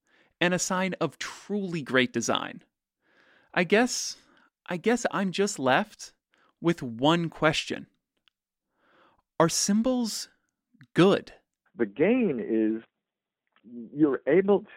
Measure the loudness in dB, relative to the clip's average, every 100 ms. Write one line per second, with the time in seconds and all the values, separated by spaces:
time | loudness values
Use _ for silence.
0 | _ _ _ -2 0 0 -2 -2 -2 -2
1 | -4 -4 -12 -12 -8 -6 -4 -6 0 2
2 | 2 0 -2 -2 -4 -14 _ _ _ _
3 | _ _ _ _ _ -2 2 2 2 -2
4 | -8 -12 _ _ _ _ -10 -4 0 0
5 | 0 -2 -2 0 -2 0 2 2 2 -8
6 | -20 _ _ _ _ -4 -2 -2 -4 0
7 | 2 2 0 0 0 0 -4 -8 -12 _
8 | _ _ _ _ _ _ _ _ _ _
9 | _ _ _ 0 0 2 0 0 0 -2
10 | -4 -8 -14 _ _ _ _ _ -4 4
11 | 4 4 -2 -20 _ _ _ -4 -4 0
12 | 2 2 0 -2 -2 0 0 -2 -8 _
13 | _ _ _ _ _ _ -20 -18 -8 0
14 | 0 0 0 2 4 0 -2